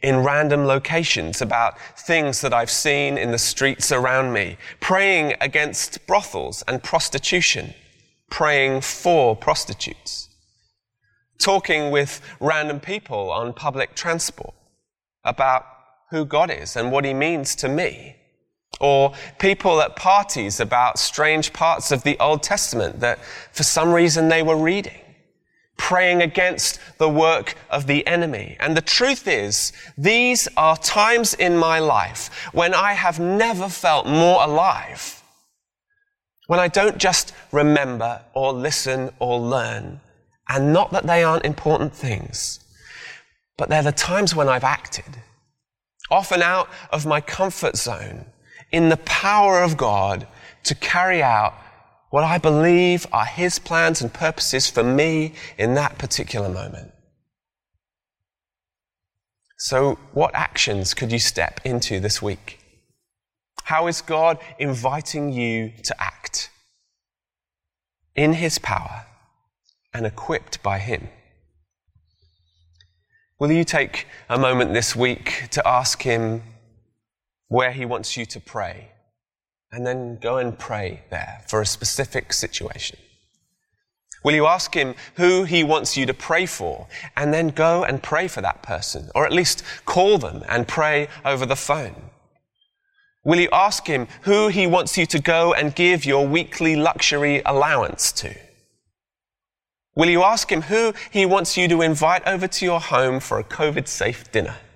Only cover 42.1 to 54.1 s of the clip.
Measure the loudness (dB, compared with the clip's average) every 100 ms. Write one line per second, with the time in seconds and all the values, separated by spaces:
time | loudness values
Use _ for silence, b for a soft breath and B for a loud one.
42.1 | -6 -8 -8 -8 -10 _ B B B B
43.1 | B B B _ -8 0 2 2 0 -2
44.1 | 0 0 2 2 2 2 -2 -6 -14 -12
45.1 | -20 -20 _ _ _ _ _ _ _ 0
46.1 | 0 2 0 2 2 -2 B B -6 0
47.1 | -2 -2 -4 -4 -2 -4 -4 -6 -8 -10
48.1 | -14 -18 _ B B B 2 4 2 0
49.1 | -2 2 4 6 6 4 2 2 2 2
50.1 | -2 -8 B B B -6 -4 -2 0 2
51.1 | 2 4 4 2 -2 B B B B _
52.1 | 0 2 2 4 4 6 6 6 2 0
53.1 | -2 -2 -2 -2 -2 -2 2 2 0 -4